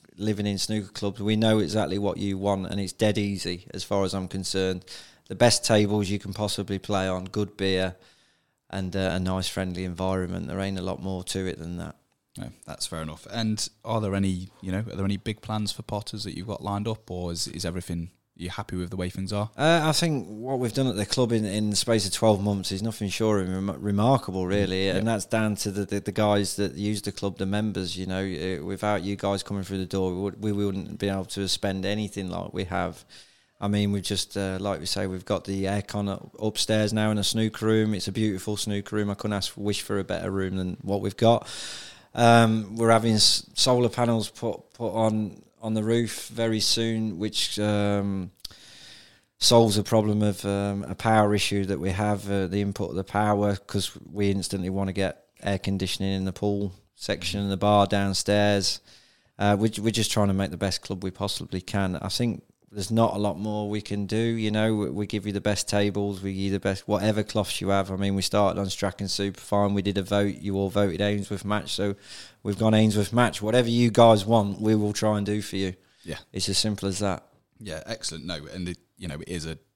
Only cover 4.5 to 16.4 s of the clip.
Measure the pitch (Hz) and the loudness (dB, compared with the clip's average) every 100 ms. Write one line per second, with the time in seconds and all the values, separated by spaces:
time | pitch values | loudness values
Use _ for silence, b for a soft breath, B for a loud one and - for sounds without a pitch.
4.5 | 95 92 92 B B B B - 92 120 | 0 0 -2 B B B B -12 4 4
5.5 | - - 107 104 107 95 101 101 98 104 | 4 4 4 4 2 0 -2 -6 -4 -4
6.5 | - 95 98 - 98 95 92 92 104 101 | -4 -4 -6 -2 0 0 -2 -4 -4 -4
7.5 | - 98 92 92 - b b b b b | -2 0 2 0 -4 b b b b b
8.5 | b _ 95 92 95 95 90 92 95 87 | b _ -6 -4 -2 0 0 0 -2 -4
9.5 | - 92 87 92 85 95 95 90 90 - | -4 -6 -4 -6 -2 -2 0 -2 -6 -6
10.5 | 95 98 95 90 - 95 92 90 95 92 | -4 -4 -4 -6 -6 -6 -6 -6 -4 -4
11.5 | - 82 87 82 - _ _ _ - 57 | -6 -8 -10 -10 -14 _ _ _ -14 -14
12.5 | - - - - 80 78 80 - 117 110 | -14 -16 -10 -8 -8 -8 -12 -10 -4 -2
13.5 | 107 - - 113 113 104 98 98 90 92 | -2 -4 -8 -4 -2 0 0 0 -2 -6
14.5 | - 95 95 113 95 98 101 117 107 - | -10 -6 -4 -4 -2 -2 -2 -4 -8 -6
15.5 | 107 104 - - 104 - 107 101 - | -4 -4 -6 -6 -8 -6 -10 -8 -8